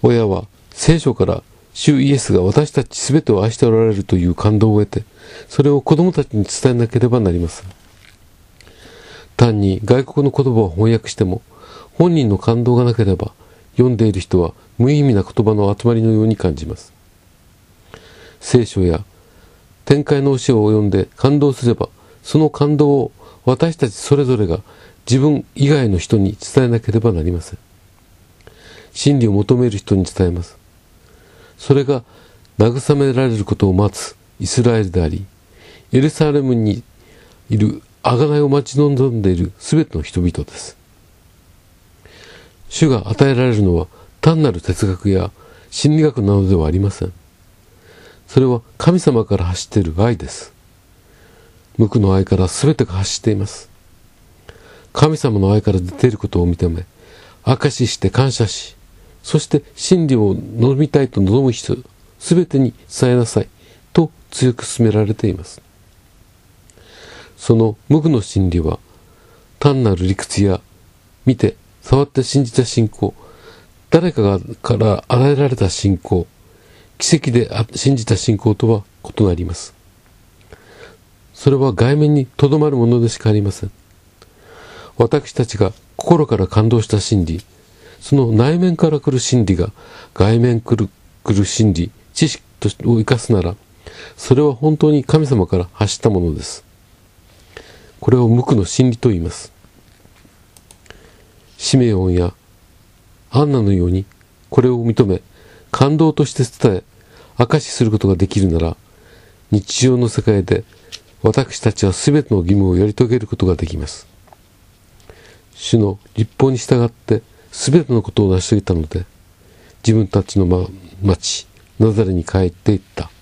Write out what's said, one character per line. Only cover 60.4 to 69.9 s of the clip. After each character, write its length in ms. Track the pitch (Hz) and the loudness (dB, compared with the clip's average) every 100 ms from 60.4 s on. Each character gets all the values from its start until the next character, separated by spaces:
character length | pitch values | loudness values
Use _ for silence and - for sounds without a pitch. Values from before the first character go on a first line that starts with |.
| - 110 | -6 0
望 160 | 120 | 0
み 160 | 139 151 | 2 0
た 140 | 147 | 0
い 60 | 135 | 0
と 120 | - | 0
望 220 | 95 117 | 2 2
む 80 | 135 | 0
人、 260 | 117 - 110 - _ _ _ | -2 -6 -8 -8 _ _ _
す 160 | - | 0
べ 140 | 170 180 | 0 2
て 100 | 139 | 0
に 160 | 127 - - | 0 -2 -18
伝 220 | - 127 | -2 2
え 40 | 123 | 2
な 120 | 117 | 0
さ 140 | - | -2
い 60 | - _ - - _ | -4 _ -20 -20 _
と 160 | - 160 _ - | 0 0 _ -20
強 200 | - 127 120 | -2 -2 -2
く 100 | - | -10
勧 180 | - | 0
め 80 | 113 | 0
ら 140 | 104 107 | 2 -2
れ 80 | |
て 140 | 107 107 | -2 -4
い 80 | 80 | -6
ま 80 | |
す。 180 | 82 - _ _ _ _ _ _ _ _ _ _ _ _ - - - - - - | -12 -20 _ _ _ _ _ _ _ _ _ _ _ _ -20 -20 -20 -20 -20 -20
そ 180 | - 113 | 0 2
の 220 | 113 104 - | 2 -2 0
無 120 | 151 | 0
垢 100 | 156 | 2
の 120 | 131 | -2
真 280 | - 98 95 | -2 -2 0
理 100 | 85 | 0
は、 200 | 78 - _ - _ _ _ _ _ _ | -2 -6 _ -20 _ _ _ _ _ _
単 240 | 143 135 | 0 2
な 100 | 117 | 0